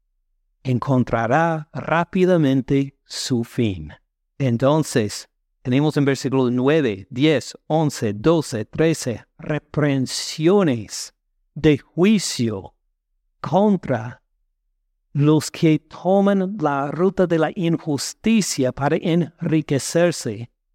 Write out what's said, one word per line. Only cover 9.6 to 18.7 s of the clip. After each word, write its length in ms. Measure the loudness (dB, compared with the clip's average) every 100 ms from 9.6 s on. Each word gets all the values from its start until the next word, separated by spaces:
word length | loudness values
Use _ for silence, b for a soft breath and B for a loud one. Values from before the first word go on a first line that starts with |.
| -6 -2 0 0 -2 -6 -10 -2 2 4 2 0 -4 -12 -14 _ _ _ _
de 240 | 0 2 2
juicio 960 | 0 0 2 2 0 -4 -4 -4 -10 _ _ _ _ _ _ _
contra 800 | -2 2 2 2 -2 -6 -6 -16 _ _ _ _ _ _ _ _ _
los 400 | 0 4 4 0
que 280 | 0 2 2
toman 800 | -2 -8 0 2 4 2 -2 -2
la 300 | -4 -2 -4
ruta 360 | -2 0 2 2
de 120 | 2
la 120 | 0
injusticia 1200 | -2 -2 -2 -2 -4 -6 -4 0 2 0 -2 -2